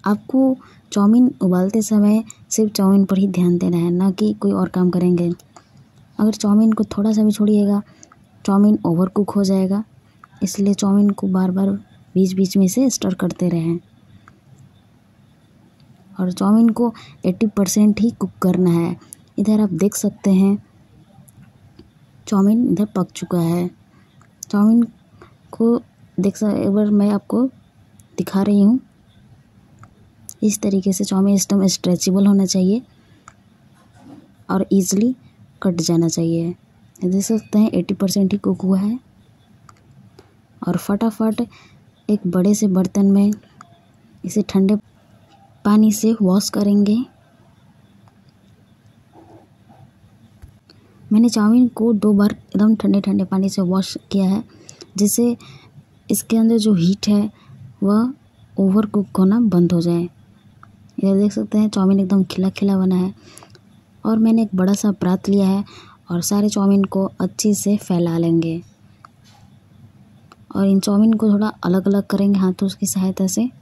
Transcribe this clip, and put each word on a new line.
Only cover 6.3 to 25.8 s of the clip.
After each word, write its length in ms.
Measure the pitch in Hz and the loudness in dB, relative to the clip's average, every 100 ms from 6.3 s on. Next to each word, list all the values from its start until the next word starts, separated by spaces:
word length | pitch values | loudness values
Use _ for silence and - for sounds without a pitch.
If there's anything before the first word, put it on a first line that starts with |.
चाउमीन 400 | 214 208 208 220 | 0 2 4 4
को 120 | 220 | 0
थोड़ा 280 | 208 - 214 | -4 -2 -2
सा 120 | 214 | 2
भी 80 | 214 | 0
छोड़िएगा, 500 | 208 208 208 202 202 - _ - _ _ _ - | 2 2 2 2 -2 -6 _ -20 _ _ _ 0
चाउमीन 340 | 196 208 214 170 | 4 4 2 0
ओवरकुक 440 | 165 185 208 196 | 0 0 -2 -2
हो 140 | 202 | -2
जाएगा, 400 | 190 190 190 202 220 _ _ _ - - | 0 0 0 -4 -6 _ _ _ -20 -8
इसलिए 300 | 190 - 196 | -8 -2 -2
चाउमीन 360 | 196 202 202 208 | 0 0 2 2
को 180 | 196 196 | 0 -2
बार 240 | 185 185 | 0 0
बार 180 | 185 196 202 - - _ | 0 -2 -4 -10 -20 _
बीच 200 | 185 190 | 0 0
बीच 240 | 185 190 196 | 0 0 2
में 100 | 190 | 2
से 220 | 240 269 | 2 0
स्टर 240 | - 196 | 0 -4
करते 360 | 185 180 - 175 | -4 -6 -2 -2
रहें। 300 | 170 165 170 _ _ _ - - _ _ - - _ _ _ _ _ _ _ _ _ _ _ _ _ _ - | -2 -2 -4 _ _ _ -20 -20 _ _ -20 -20 _ _ _ _ _ _ _ _ _ _ _ _ _ _ -6
और 120 | 180 | -6
चाउमीन 380 | 180 196 220 233 | -2 2 4 2
को 240 | 220 240 - - - 185 | 2 -4 -4 -20 -6 -6
एटी 220 | 185 220 | -2 -2
परसेंट 540 | - 185 208 208 208 | -2 -2 2 2 2
ही 100 | 226 | -2
कुक 200 | - 190 - | -2 -10 -2
करना 300 | 185 180 180 | -2 2 2
है। 260 | 170 170 175 - - _ - | 2 -2 -6 -14 -20 _ -4
इधर 220 | 208 214 | 0 0
आप 120 | 208 | 0
देख 220 | 165 202 - | -2 -2 -2
सकते 380 | 208 - 196 | -6 -4 0
हैं, 300 | 190 196 208 - _ _ _ _ - - - - _ - - - _ _ _ - | 2 2 0 -6 _ _ _ _ -20 -20 -20 -20 _ -20 -20 -20 _ _ _ -4
चाउमीन 440 | 202 196 220 247 | 0 2 2 0
इधर 140 | 175 214 | 0 -2
पक 260 | 196 175 | -4 -6
चुका 280 | - 180 175 | -8 -6 -2
है। 300 | 165 170 175 - _ _ _ _ _ _ - | -2 -2 -4 -10 _ _ _ _ _ _ -6
चाउमीन 380 | 208 214 233 233 - _ _ - _ _ | 0 2 2 0 -6 _ _ -20 _ _
को 300 | - 226 240 | -2 0 0